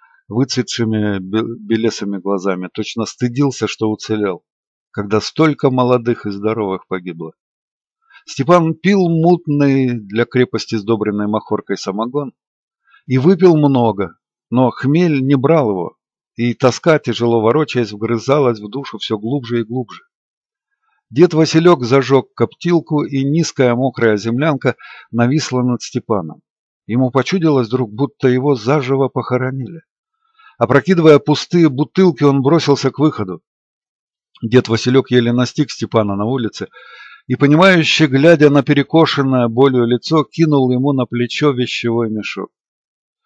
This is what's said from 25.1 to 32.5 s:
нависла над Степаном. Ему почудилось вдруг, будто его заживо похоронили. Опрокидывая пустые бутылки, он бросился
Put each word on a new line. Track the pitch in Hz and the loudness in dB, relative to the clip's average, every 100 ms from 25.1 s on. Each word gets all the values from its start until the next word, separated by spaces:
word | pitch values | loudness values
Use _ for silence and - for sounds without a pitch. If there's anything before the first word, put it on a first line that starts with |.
нависла | 113 120 147 - 127 | -2 0 0 -2 -2
над | 123 120 | -2 -4
Степаном. | - 123 - 107 80 - _ _ _ _ - | -6 -8 -4 -4 -6 -14 _ _ _ _ -6
Ему | 120 131 | -2 0
почудилось | 131 123 190 165 139 113 | 0 0 0 2 2 0
вдруг, | 127 117 | -2 -4
будто | 104 139 - 131 | -4 -6 -2 0
его | 127 143 | 2 0
заживо | 131 104 151 127 135 127 | -2 0 -2 0 -2 -2
похоронили. | 131 - 123 127 135 117 82 _ _ _ _ _ _ _ - | -4 -4 -4 -4 -8 -10 -14 _ _ _ _ _ _ _ -4
Опрокидывая | 117 135 170 180 160 143 | 2 2 2 4 6 6
пустые | - 143 - 175 160 | 4 -2 0 2 2
бутылки, | 127 147 - 190 - | 2 -4 2 2 4
он | 147 139 | 2 2
бросился | 135 | 2